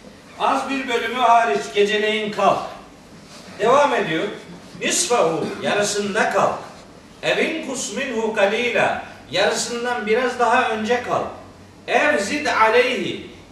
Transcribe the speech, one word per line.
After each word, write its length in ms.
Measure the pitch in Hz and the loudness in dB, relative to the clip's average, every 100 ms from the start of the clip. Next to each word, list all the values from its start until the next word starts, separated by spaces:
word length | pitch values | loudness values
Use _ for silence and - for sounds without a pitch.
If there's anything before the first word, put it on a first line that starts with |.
| - - - - | -20 -20 -20 -4
az 300 | - 269 262 | 0 0 -2
bir 180 | 269 233 | -4 -2
bölümü 280 | 240 214 247 | -2 -2 2
hariç 460 | 233 233 214 202 - | 6 6 6 0 0
geceleyin 580 | 202 202 208 214 214 208 | 2 2 2 0 -2 -4
kalk. 280 | - 190 147 - - - - - - - - - - | 2 2 2 -4 -12 -20 -20 -20 -20 -20 -20 -18 -2
Devam 340 | 214 277 277 | 4 4 4
ediyor. 300 | 226 170 160 208 - - - - - | 2 -2 -2 -4 -8 -16 -20 -18 -8
"Nisfahu", 680 | 247 - - 240 165 160 135 - | -4 -2 0 2 2 0 -4 -4
yarısında 680 | - 202 202 208 202 202 247 | -2 0 0 -2 -2 0 0
kalk. 300 | 196 - - - - - - - - | 2 0 -2 -10 -18 -20 -20 -20 -6
"Evin 440 | 156 202 294 320 285 | -2 0 0 -2 -6
kusminhu 680 | 247 - 226 277 220 214 | -8 -6 -6 -4 -2 -2
kalila", 680 | 208 196 220 240 175 135 - - - - | 2 2 2 0 2 0 -2 -8 -18 -6
yarısından 760 | 160 226 226 - 240 247 240 208 | 0 0 0 -4 -4 -4 -4 0
biraz 320 | 226 247 240 | 0 0 2
daha 300 | 233 247 247 | 4 4 2
önce 340 | 220 214 247 | -2 0 -2
kalk. 240 | - - - - - - - - - | 0 -2 -2 -10 -18 -20 -20 -16 0
"Ev 320 | 233 302 - | 2 2 2
zid 260 | - 294 - | -2 -2 -2
aleyhi", 840 | - 214 240 254 220 170 - - - - | 2 4 6 4 0 -4 -6 -12 -18 -8